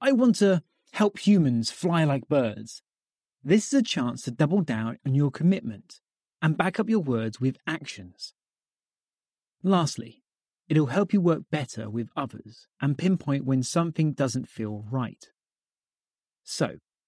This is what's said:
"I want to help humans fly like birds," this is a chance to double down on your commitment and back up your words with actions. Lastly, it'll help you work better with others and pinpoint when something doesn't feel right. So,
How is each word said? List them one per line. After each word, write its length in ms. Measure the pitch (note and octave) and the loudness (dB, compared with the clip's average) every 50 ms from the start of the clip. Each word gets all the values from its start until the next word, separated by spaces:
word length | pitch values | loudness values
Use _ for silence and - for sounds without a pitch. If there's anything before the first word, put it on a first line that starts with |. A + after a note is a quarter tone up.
"I 120 | - C#4 C#4 | 0 2 4
want 240 | A3+ B3+ B3 A3+ | 4 6 4 4
to 260 | - G#3 G3 F#3+ E3+ - _ _ _ _ _ - | 6 4 4 4 2 0 _ _ _ _ _ -2
help 260 | - G#3 G#3 G3+ - | 0 0 0 0 0
humans 540 | - G3 G#3 G3 D#3+ C3+ B2 A#2 A2+ - - | 2 4 6 6 6 4 2 2 0 -2 -4
fly 320 | - - F3 E3+ E3+ D#3+ | -4 -2 0 2 2 2
like 240 | D3+ C#3 C#3 A2+ - | 2 2 0 -2 0
birds," 520 | D3+ C#3+ B2+ A2 G#2 - A2 A2+ - - _ _ _ _ _ _ _ _ _ _ _ _ - | 0 2 2 0 -2 -8 -12 -16 -18 -20 _ _ _ _ _ _ _ _ _ _ _ _ 0
this 240 | C#3 F3 A3 G#3 | 2 4 4 4
is 80 | - - | 2 2
a 80 | C#4 A3+ | 2 2
chance 400 | - - - B2+ A#2+ A#2+ C3 - | 0 0 -2 -2 -2 -4 -6 -8
to 80 | - | -6
double 320 | A#2 - D#3 D3 E3+ G3+ F3 | -2 0 2 2 2 2 0
down 360 | - B2 A2 A2 A2+ - - - | 0 -2 -4 -4 -4 -6 -6 -4
on 100 | C#3 C3+ | 0 2
your 160 | C#3 D3 C#3+ | 2 2 2
commitment 680 | C3+ - D3+ E3+ F#3+ F#3+ - A2+ G#2+ G2 - - - - _ _ _ _ _ _ _ _ | 0 0 0 2 2 0 -2 -6 -10 -10 -14 -20 -20 -20 _ _ _ _ _ _ _ _
and 160 | - D#3 D#3 | -2 0 0
back 220 | - E3 F#3 F#3 - | 0 -2 -2 -2 -4
up 100 | A3 A3+ | -2 0
your 120 | A3+ G#3+ | 0 0
words 400 | E3 C#3 B2 A2+ A2 A2+ A2+ - | 0 0 -2 -2 -2 -4 -4 -2
with 180 | B2+ C3 C3 - _ | -2 -2 -2 -4 _
actions. 680 | - D#3+ E3 D3+ - - - F#2+ F2+ F2+ - - - - _ _ _ _ _ _ _ _ _ _ _ _ _ _ _ _ _ _ _ _ _ _ _ _ _ - | -8 -8 -8 -10 -12 -14 -14 -16 -18 -18 -18 -20 -20 -20 _ _ _ _ _ _ _ _ _ _ _ _ _ _ _ _ _ _ _ _ _ _ _ _ _ 0
Lastly, 600 | F#3 G3 F3+ E3 - - - A2 - - _ _ _ _ _ _ _ _ _ _ - | 2 2 2 2 0 -2 -8 -12 -14 -18 _ _ _ _ _ _ _ _ _ _ 0
it'll 180 | D#3+ D#3 D3+ | 2 2 2
help 260 | B2+ B2 F#3+ G#3 - - | 2 2 0 0 2 2
you 80 | G3+ | 2
work 300 | F3 F3 D#3+ D3+ - - | 4 4 2 0 -2 -4
better 400 | - D3+ C#3 - - - A2+ G#2+ | -6 -6 -6 -6 -8 -10 -8 -6
with 200 | G#2 A#2 A#2 A2 _ | -6 -6 -6 -6 _
others 540 | - C#3 B2+ - A2 - G#2+ A#2 - _ _ _ _ | -8 -8 -8 -8 -14 -18 -20 -20 -20 _ _ _ _
and 160 | - C#3 C#3+ | -2 -2 -2
pinpoint 480 | C3+ D#3+ F#3 F#3+ E3+ - - C#3 C#3 C#3 | 0 0 0 0 0 0 -2 -4 -2 -2
when 180 | C3 C3+ C3 B2+ | 0 0 0 0
something 500 | - - E3+ E3+ E3+ D#3+ - D#3 D3+ C3+ | 0 0 0 0 0 0 0 0 0 0
doesn't 360 | - C#3 C3 - C3 A#2+ - | 0 -2 -2 -2 -4 -6 -8
feel 340 | - - A2+ G#2 G#2+ G#2 G#2+ | -8 -8 -8 -8 -8 -8 -8
right. 500 | G#2+ B2 C3 B2 A2 - - - - _ _ _ _ _ _ _ _ _ _ _ _ _ _ _ _ _ _ _ _ _ _ _ | -6 -4 -4 -4 -4 -8 -12 -20 -20 _ _ _ _ _ _ _ _ _ _ _ _ _ _ _ _ _ _ _ _ _ _ _
So, 340 | - - - - G2+ C#2 C#2+ - _ _ _ _ | -10 -6 -4 -4 -4 -4 -8 -18 _ _ _ _